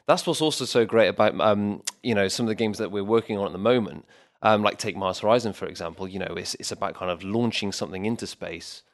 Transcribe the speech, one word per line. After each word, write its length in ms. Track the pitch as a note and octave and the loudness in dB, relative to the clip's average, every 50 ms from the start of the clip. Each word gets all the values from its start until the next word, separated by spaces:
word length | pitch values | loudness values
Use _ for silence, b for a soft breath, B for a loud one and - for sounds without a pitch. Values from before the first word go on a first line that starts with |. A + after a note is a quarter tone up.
| B B | B B
That's 180 | D#3 F3+ - | 2 2 2
what's 140 | F3+ D#3 - | -2 0 2
also 240 | D#3+ D#3 C#3+ - C3 | 2 0 0 0 -2
so 200 | A2+ - B2 A2+ | 0 2 2 4
great 220 | G#2+ - A2+ G#2+ | 4 6 4 4
about, 340 | F2+ F2+ - A2 G#2+ - F#2 | 4 4 4 4 2 4 4
um, 420 | D2+ A2 G#2 G#2 G#2 G#2 G2+ - - - - _ - | 2 4 4 2 2 -2 -2 -4 -6 -10 -10 _ -2
you 100 | A#2+ A2+ | 0 2
know, 140 | G2+ G2 | 2 2
some 200 | F#2+ - - A#2+ | 2 0 0 0
of 20 | A2 | 0
the 80 | A2 | 0
games 220 | A2 A2+ A2 G#2 G2+ | 0 0 -2 -2 -2
that 120 | A2 F2+ | -4 -4
we're 140 | G2 G#2 G2 | -4 -4 0
working 340 | G2+ A2+ A2+ A2 - A2 G2+ | 2 2 2 2 0 -2 -2
on 80 | G2 | -2
at 60 | F2+ D2+ | -4 -4
the 60 | F#2 | 0
moment, 460 | G2+ B2 B2+ B2 G#2+ E2 C#2+ - - b b b b b b b - | 2 4 4 4 2 -2 -6 -12 -16 b b b b b b b 2
um, 220 | A2 A2 G#2+ G#2+ | 4 4 4 4
like 140 | G#2 - - | 2 0 -2
take 180 | - A2 F2+ | -4 -6 -4
Mars 240 | G2+ G2 F#2 F#2 - | -2 -2 -2 -2 0
Horizon, 320 | - G#2+ A2+ B2+ A2+ A2 F#2+ | 2 4 4 4 4 0 -4
for 140 | - F#2+ | -6 -8
example. 420 | E2 D#2+ - F2 E2 E2 - F#2+ F#2+ | -8 -8 -6 -8 -8 -8 -8 -10 -8
You 100 | F#2 G2 | -6 -6
know, 160 | F#2 - F2 | -6 -6 -6
it's, 200 | F#2 F2+ - - | -6 -8 -8 -8
it's 160 | - - - G#2+ | -8 -8 -8 -6
about 220 | - G2 F#2+ - | -6 -6 -6 -6
kind 160 | - F#2+ F#2 F2+ | -4 -4 -4 -4
of 100 | D#2+ F#2+ | -4 -4
launching 480 | G2 G#2 A#2 A#2+ A2+ A2 - G#2+ G2+ | -2 0 0 0 0 0 -2 -4 -4
something 340 | F#2+ - - D#2 F#2 F#2 F#2+ | -4 -6 -6 -6 -6 -4 -4
into 220 | A2 A#2 A2 - | -4 -4 -4 -6
space, 560 | F#2+ - - - F2 E2+ E2+ - - - - - _ | -10 -10 -10 -10 -10 -10 -10 -12 -14 -18 -18 -20 _